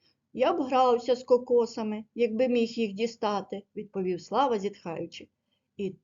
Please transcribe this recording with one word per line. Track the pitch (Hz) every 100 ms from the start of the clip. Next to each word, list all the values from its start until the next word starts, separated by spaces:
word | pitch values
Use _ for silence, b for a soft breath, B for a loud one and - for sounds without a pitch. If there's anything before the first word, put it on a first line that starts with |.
| _ _ _
"Я | - 277
б | 339
грався | 254 262 254 233 247 247
з |
кокосами, | - 247 247 240 226 233 214 214 220 -
якби | 233 220 254
міг | 240 226
їх | 233 220
дістати", | 196 233 - 214 202 196 196 - 202
відповів | 208 190 185 175
Слава, | - 214 269 220
зітхаючи. | 196 196 175 165 170 - - _ _ _ _ -
І | 196 -